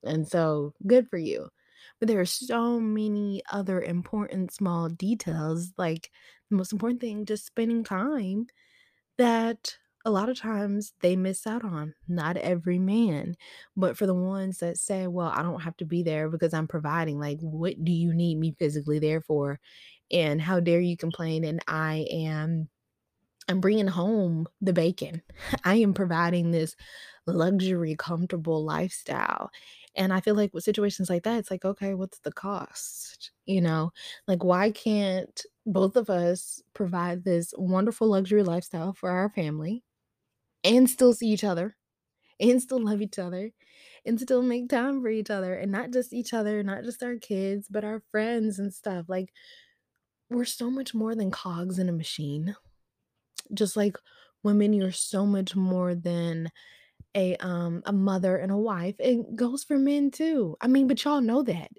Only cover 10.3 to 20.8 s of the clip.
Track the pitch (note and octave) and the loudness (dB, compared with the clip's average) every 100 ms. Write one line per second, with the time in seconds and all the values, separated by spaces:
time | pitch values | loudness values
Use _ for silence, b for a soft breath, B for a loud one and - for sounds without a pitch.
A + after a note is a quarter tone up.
10.3 | B3+ A3 G#3+ G3+ G3+ G#3 _ F3+ F#3 F#3 | -2 -2 -2 0 -2 -4 _ 2 2 0
11.3 | F#3 - A3+ A3+ E3 D3+ - - F3 D#3 | -2 -4 -4 -4 -6 -6 -10 -4 -2 0
12.3 | F3+ - F3 E3+ F3+ F#3 G#3+ A3+ D3 - | -2 -2 -2 0 2 2 4 4 2 -4
13.3 | F3 B B B - F#3 - G3 F3+ F#3 | -8 B B B -2 0 2 0 2 0
14.3 | F#3+ F#3+ F#3 E3+ E3+ - F#3+ F#3 F3 E3+ | -2 -4 -4 -6 -4 -4 -2 -2 -2 -2
15.3 | - E3+ E3+ E3 - D#3+ F3 E3+ D#3 D#3 | 0 -2 -2 -6 -8 -4 0 0 0 -2
16.3 | D#3+ E3 D#3+ D#3+ E3 D3+ E3 E3 D3 D3 | 0 0 0 -2 -2 -2 -2 -2 -2 -4
17.3 | D3 D#3+ D#3 E3+ - E3 E3+ E3+ E3 E3+ | -4 -6 -4 -4 -2 0 2 2 2 2
18.3 | D#3 D#3+ D3+ D3+ D3 D3 D3+ D3+ D#3 - | 2 0 0 -2 0 -2 0 2 0 0
19.3 | D3+ C#3+ C#3+ B B B B _ F3 D#3 | 0 0 -4 B B B B _ 2 2
20.3 | D3 D#3 F#3 E3+ E3+ | 2 2 2 4 4